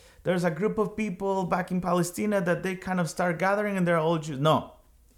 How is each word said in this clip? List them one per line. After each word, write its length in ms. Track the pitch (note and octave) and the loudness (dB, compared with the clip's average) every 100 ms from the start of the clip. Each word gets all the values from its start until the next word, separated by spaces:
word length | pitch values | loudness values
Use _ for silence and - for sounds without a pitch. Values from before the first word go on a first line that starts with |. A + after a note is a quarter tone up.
| - - | -20 -8
there's 200 | - F#3 | -2 0
a 80 | F3+ | 0
group 260 | D3+ G#3 G#3+ | 0 -2 0
of 180 | G#3 G#3+ | -2 -2
people 460 | G#3+ F3+ G3 F#3+ | -4 -4 -2 -2
back 260 | F3 F3+ F3+ | 0 -2 0
in 120 | F3+ | -2
Palestina 600 | F3+ F3+ F3 - G#3 G3+ | 0 2 0 -2 0 0
that 220 | F3 E3 | 0 0
they 120 | F#3 F#3 | -2 -6
kind 240 | F#3+ F#3 | -4 -2
of 100 | E3 | -2
start 300 | - F3+ D#3+ | 0 -2 0
gathering 380 | F#3+ G3+ G#3 G3 | 0 2 0 0
and 100 | F3 | 2
they're 100 | E3+ | 2
all 200 | D#3+ E3+ | 2 0
Jews." 220 | D#3 C3+ | -2 0
No. 340 | D#3 C3 - - - - _ | 4 4 0 -12 -20 -20 _